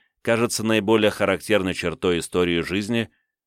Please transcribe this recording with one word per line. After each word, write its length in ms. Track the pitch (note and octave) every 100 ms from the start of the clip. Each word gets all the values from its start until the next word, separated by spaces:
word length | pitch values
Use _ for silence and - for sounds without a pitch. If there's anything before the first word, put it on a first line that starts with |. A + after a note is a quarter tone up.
| _ _
кажется 420 | - A2+ A#2 -
наиболее 480 | A2 A2 G2+ A2 G#2
характерной 600 | - F#2+ F2+ - G#2 F#2
чертой 460 | F2 F2 D#2+ F#2+ E2+
истории 400 | - F2+ F2 E2+
жизни, 500 | D#2+ F#2+ G2+ A#2 G#2+ _ _ _